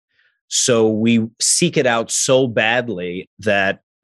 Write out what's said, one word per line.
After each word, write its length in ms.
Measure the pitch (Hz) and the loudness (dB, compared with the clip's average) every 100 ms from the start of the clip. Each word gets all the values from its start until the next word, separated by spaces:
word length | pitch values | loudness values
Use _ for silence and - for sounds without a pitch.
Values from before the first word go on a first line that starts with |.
| _ _ _ _ - | _ _ _ _ -8
so 380 | - - 117 110 | -4 0 2 2
we 380 | 107 113 117 113 - | 2 2 2 0 -4
seek 380 | - - 170 160 | -2 0 0 0
it 100 | 123 | 0
out 240 | 117 113 | 0 -2
so 360 | - - 131 131 | -4 2 2 2
badly 800 | 107 110 123 120 92 90 90 - - | 0 0 0 -2 -6 -8 -8 -12 -8
that 420 | 107 101 98 95 _ _ | -2 0 0 -2 _ _